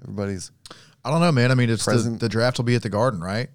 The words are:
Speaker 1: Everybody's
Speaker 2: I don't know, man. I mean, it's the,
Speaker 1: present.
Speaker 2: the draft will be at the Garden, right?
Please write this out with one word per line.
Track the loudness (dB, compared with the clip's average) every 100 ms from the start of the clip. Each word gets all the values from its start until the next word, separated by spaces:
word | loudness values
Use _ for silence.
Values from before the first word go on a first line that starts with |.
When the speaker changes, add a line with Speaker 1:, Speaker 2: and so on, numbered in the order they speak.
Speaker 1:
Everybody's | -12 -8 -6 -6 -10 _ -20 -20 -20 _
Speaker 2:
I | -4
don't | 0
know, | 2
man. | 4 4
I |
mean, | 4 2
it's | 2
the, | 2
Speaker 1:
present. | 2 2 -2
Speaker 2:
the | -2
draft | 0 0 0
will |
be | 0
at | 0
the | 0
Garden, | 0 0 0
right? | -4 -6 -6